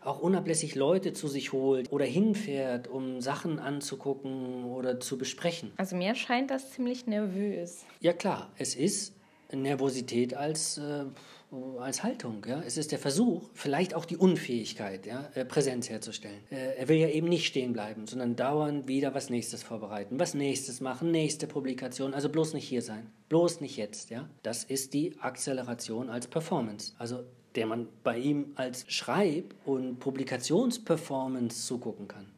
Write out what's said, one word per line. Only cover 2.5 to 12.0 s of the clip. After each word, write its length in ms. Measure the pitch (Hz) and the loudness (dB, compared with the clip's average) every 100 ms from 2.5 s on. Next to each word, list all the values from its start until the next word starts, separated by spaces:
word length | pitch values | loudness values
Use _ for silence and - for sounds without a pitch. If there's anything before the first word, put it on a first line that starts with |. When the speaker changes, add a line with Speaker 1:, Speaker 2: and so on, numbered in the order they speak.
| 139 131 123 - | 0 0 0 -2
Speaker 1:
um 340 | 131 131 127 | -4 -4 -2
Sachen 360 | 123 147 170 151 | -2 -2 -2 -2
anzugucken 1080 | 131 143 - 131 139 139 135 131 127 127 123 | -2 -4 -4 -4 -2 -2 -4 -4 -4 -4 -4
oder 340 | 127 127 123 | -2 0 0
zu 180 | - 127 | -2 -4
besprechen. 540 | 131 - 170 165 101 - | -4 0 -2 -2 -8 -6
Speaker 2:
Also 180 | 190 180 | -2 0
mir 180 | 185 | 0
scheint 380 | 247 - 247 269 | 0 0 0 2
das 200 | 269 - | -2 -4
ziemlich 360 | - 247 254 - | -4 -2 -2 0
nervös. 800 | 208 208 185 208 185 175 - - - | 0 0 0 -2 -2 -6 -10 -18 2
Speaker 1:
Ja 120 | 170 | 2
klar, 380 | 170 202 131 - - | 4 0 0 -4 -6
es 160 | 135 - | -4 2
ist 400 | 165 - - - - _ _ | 2 2 -6 -12 -20 _ _
Nervosität 840 | 135 135 139 135 123 120 120 123 127 | -2 0 4 2 2 0 2 2 2
als, 420 | 147 156 - - | -2 0 -2 -2
äh, 280 | 147 147 139 135 - - - 135 131 127 | -4 -4 -4 -8 -18 -20 -12 -10 -8 -6
als 240 | 131 131 | -4 -2